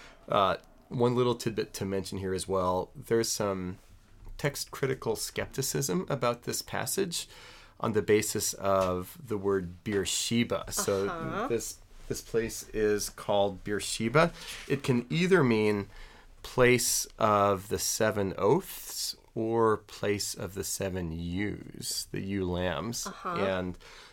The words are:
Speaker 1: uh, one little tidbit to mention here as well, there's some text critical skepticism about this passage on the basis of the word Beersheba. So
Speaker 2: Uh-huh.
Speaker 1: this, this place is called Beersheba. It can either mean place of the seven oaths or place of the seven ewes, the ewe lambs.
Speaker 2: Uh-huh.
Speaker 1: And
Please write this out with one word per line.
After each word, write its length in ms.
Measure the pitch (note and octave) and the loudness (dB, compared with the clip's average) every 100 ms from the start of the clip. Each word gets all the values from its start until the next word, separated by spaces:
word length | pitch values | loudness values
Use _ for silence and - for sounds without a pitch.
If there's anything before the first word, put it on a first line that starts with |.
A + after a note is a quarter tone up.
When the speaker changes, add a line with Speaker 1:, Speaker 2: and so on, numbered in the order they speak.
| - - - | -20 -20 -2
Speaker 1:
uh, 280 | - F#2+ - - - - | 2 4 2 -6 -20 -8
one 260 | - A#2+ | 0 2
little 200 | A#2+ B2 | 4 2
tidbit 380 | A#2+ A#2 G#2 G#2+ | 0 -2 -2 -4
to 100 | - F#2+ | -6 -4
mention 320 | G2 F2 G2 | -4 -4 -6
here 140 | F#2+ | -4
as 120 | F#2 F2 | -4 0
well, 420 | F#2+ F2+ F#2 - | 0 2 0 -2
there's 360 | D2 - A2+ A#2 | -10 0 2 2
some 480 | - G#2 F#2+ F2+ F#2+ - - - - - - | 0 -2 -2 -4 -8 -14 -20 -20 -20 -16 -4
text 320 | D3 - - | -4 -4 -8
critical 460 | - C3 C3 A2+ G#2+ | -4 -2 -2 -2 -4
skepticism 880 | - - G2 - C3+ D3 C3+ F3 - | -4 -6 -6 -4 -2 -2 0 -2 -2
about 320 | B2+ A#2+ A#2 | 0 0 -2
this 180 | - - | -4 -6
passage 680 | - G2 G#2+ - F#3+ - - - - - - - | -4 -4 -2 -2 -2 -4 -8 -14 -20 -20 -20 -6
on 140 | A#2 | -2
the 80 | G#2 | 0
basis 540 | F#2 G#2+ G#2+ G#2+ - | 4 4 4 -2 -2
of 640 | - G2 F#2+ F#2 F2+ F#2 - | -2 2 4 2 0 -6 -12
the 120 | C3+ G#2+ | -6 -2
word 480 | G2 G2 F2 F2+ | 2 0 -2 -8
Beersheba. 800 | - G2+ F2+ - - A#2 A#2 F#2+ - | -2 0 0 -2 0 2 2 -2 -4
So 360 | - - G2 G2 | -2 0 0 0
Speaker 2:
Uh-huh. 400 | E3+ D#3+ F3+ A#3 | -2 -6 -4 -2
Speaker 1:
this, 280 | A3 - - - - - | -2 -4 -12 -18 -16 -8
this 140 | - | -8
place 420 | - A2+ A2+ - - | -2 -2 -2 -6 -8
is 380 | G#2+ G#2+ G#2 - | 0 2 2 -2
called 520 | - - G2+ G2+ F#2 | -6 0 4 2 0
Beersheba. 720 | - G2+ - - A2+ C#3+ E3+ - - - - | -4 -4 -4 -2 2 4 4 0 -12 -12 -4
It 160 | C#3 | -2
can 220 | - A#2+ A#2 | 2 0 0
either 340 | D#3 F3+ F3+ | 0 4 6
mean 440 | B2+ A2 G#2+ G#2 F#2+ - - - - - | 6 6 4 2 -2 -10 -18 -20 -20 -20
place 640 | - - B2 B2 - - - - | -4 4 6 6 4 0 -2 0
of 500 | A2 G#2 G2+ G2 F2+ | 4 6 6 2 0
the 100 | F#2+ | -2
seven 540 | - - A2 G#2 G2 - | -2 2 2 2 0 2
oaths 760 | G2 C#3+ - - - - - - - | 4 4 2 -10 -10 -6 -6 -8 -10
or 420 | - A2+ A2+ A2+ G#2+ | -4 0 4 4 2
place 560 | - - G#2+ G#2 - | -2 -6 -2 -2 -2
of 220 | - G2+ | -6 -8
the 100 | F#2+ | -6
seven 480 | F#2+ - G2 F#2 E2+ | -6 -4 -4 -2 -4
ewes, 960 | E2 E2+ F2+ G#2 - - - - - - | -4 -4 -2 -2 -4 -10 -10 -6 -6 -6
the 100 | - | -6
ewe 280 | G2 G2 F#2 | -4 -2 -2
lambs. 560 | F2+ F2+ D2 G2+ A#2+ F#3+ | 0 -2 -2 -4 -6 -8
Speaker 2:
Uh-huh. 280 | - - | -8 -6
Speaker 1:
And 440 | - G2 F#2 F2+ F2+ - - - | -2 0 0 -4 -8 -16 -20 -20